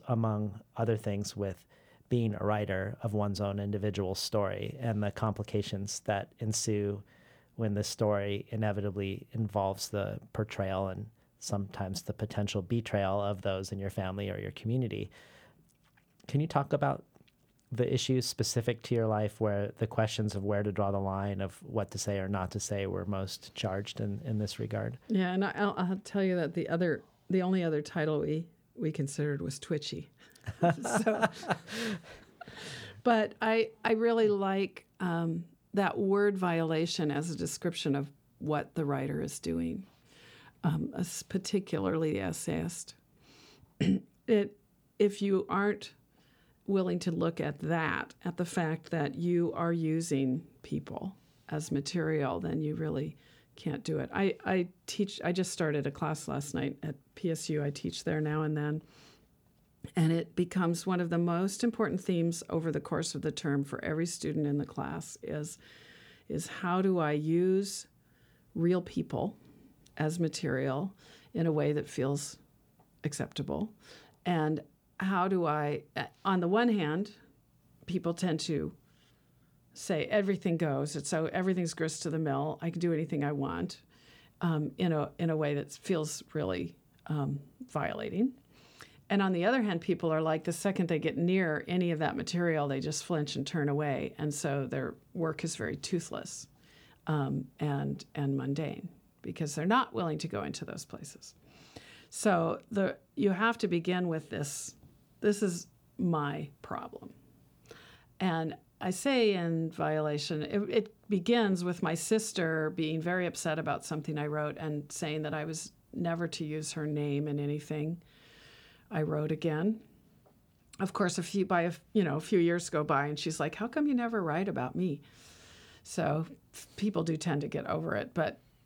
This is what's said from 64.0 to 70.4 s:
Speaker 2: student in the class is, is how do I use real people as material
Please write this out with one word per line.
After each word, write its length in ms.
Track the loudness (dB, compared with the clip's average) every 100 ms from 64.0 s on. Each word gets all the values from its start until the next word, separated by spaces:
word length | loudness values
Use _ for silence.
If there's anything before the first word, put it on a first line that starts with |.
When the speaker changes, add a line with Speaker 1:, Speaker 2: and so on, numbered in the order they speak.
| -2
Speaker 2:
student 400 | -2 -2 0 2
in 100 | 0
the 80 | -2
class 500 | -4 -6 -6 -10 -12
is, 380 | -6 -6 -6 -10 -20 -20 -20 -20 -20 -20 -8
is 200 | -6 -6
how 340 | -6 0 2
do 160 | 4 4
I 140 | 2
use 720 | 2 2 4 4 4 0 -6 -12 _ _ _ _ _ _ 0
real 260 | 2 2
people 560 | 0 -4 -2 -2 -2 -6 -20 -20 -20 -20 -20 -4
as 220 | -2 0
material 760 | -2 0